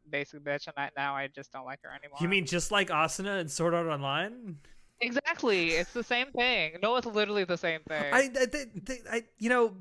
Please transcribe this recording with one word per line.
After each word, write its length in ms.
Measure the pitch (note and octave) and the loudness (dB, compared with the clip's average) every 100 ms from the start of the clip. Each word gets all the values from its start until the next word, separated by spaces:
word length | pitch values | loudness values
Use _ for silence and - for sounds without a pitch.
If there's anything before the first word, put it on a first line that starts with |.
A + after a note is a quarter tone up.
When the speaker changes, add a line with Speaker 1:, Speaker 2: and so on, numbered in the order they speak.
| D3+ | -4
Speaker 1:
basic 360 | D3 C#3+ D3+ | -4 -4 -8
bitch, 240 | C#3+ C#3+ - | -4 -4 -4
and 80 | C#3+ | -6
I, 140 | C#3+ C#3 | -6 -4
now 200 | C#3 C#3 | -4 -2
I 120 | C3+ | -6
just 220 | C#3 C3+ | -10 -14
don't 140 | C3+ B2+ | -14 -12
like 140 | C#3 | -14
her 80 | - | -14
anymore. 300 | C#3 D3 C#3 | -16 -12 -4
Speaker 2:
You 80 | E3+ | 2
mean 160 | G3 D3+ | 2 2
just 260 | F3 - | -2 2
like 180 | G#3 F#3+ | 2 2
Asuna 520 | D#3 D#3+ - G3 G3 | 2 2 0 -4 -2
in 60 | D#3+ | -4
Sword 260 | - E3+ | 0 2
Art 140 | E3+ E3 | 2 0
Online? 680 | D3 C#3 D3 G3 B3 A3 D3 - - - _ | -2 -2 -2 -2 -8 -12 -14 -16 -20 -20 _
Speaker 1:
Exactly. 680 | A#3+ B3 D#4 E4+ B3+ F#3+ E3 | -2 0 -2 0 2 4 4
It's 220 | E3 F3 | 2 0
the 100 | A#3+ | -4
same 240 | A3+ A#3+ C4+ | 0 0 0
thing. 420 | B3 B3 A3+ D#3 E3 | 0 2 2 0 0
No, 120 | G#3 B3 | 2 2
it's 120 | A#3+ | 2
literally 360 | G#3+ G#3 G#3 | 0 2 2
the 140 | F3+ F3 | 2 0
same 220 | F3 D#3+ - | 0 -2 -2
thing. 260 | D#3 C#3+ | -2 4
Speaker 2:
I, 60 | B3 C4+ B3+ | 4 4 2
I, 60 | B3+ | 0
th-, 220 | D4 B3 G3+ G3+ | 0 -6 -12 -10
th-, 160 | B3+ - | -12 -4
I, 120 | A#3 A3+ _ | -6 -6 _
you 100 | A3 | 2
know, 200 | B3 A3+ F#3+ | 4 4 0